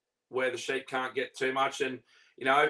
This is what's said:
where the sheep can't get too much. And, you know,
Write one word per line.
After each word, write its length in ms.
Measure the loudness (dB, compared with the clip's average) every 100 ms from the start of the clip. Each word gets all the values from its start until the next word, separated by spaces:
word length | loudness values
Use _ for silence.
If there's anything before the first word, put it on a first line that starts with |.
| _ _ _
where 220 | -2 -2
the 60 | -2
sheep 300 | -4 -6 -4
can't 280 | -4 -4
get 200 | -4 -6
too 180 | -4 -2
much. 280 | 0 0 -2
And, 200 | -6 -6 _ _ _ -4
you 80 |
know, 220 | 2 4